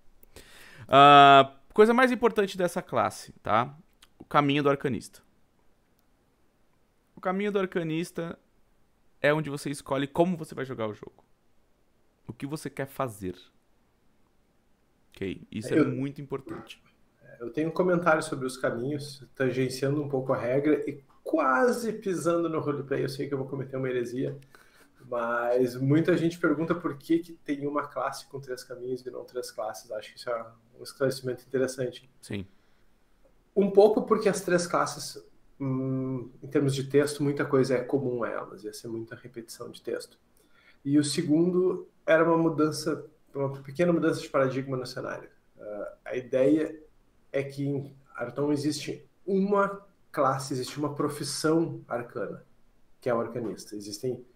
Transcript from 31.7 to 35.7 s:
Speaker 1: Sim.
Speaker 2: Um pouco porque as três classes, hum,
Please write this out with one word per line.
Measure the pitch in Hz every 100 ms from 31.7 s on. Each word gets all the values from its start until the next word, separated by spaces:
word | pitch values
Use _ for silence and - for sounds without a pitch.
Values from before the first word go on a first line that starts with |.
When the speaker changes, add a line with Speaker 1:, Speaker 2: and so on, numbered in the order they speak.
| 131 120 - _ _
Speaker 1:
Sim. | - 101 95 _ _ _ _ _ _ _ _ _ _ -
Speaker 2:
Um | 196
pouco | 196 220 254
porque | - 208 202
as | 180
três | - 175 -
classes, | 147 147 147 - - - _ _ -
hum, | 135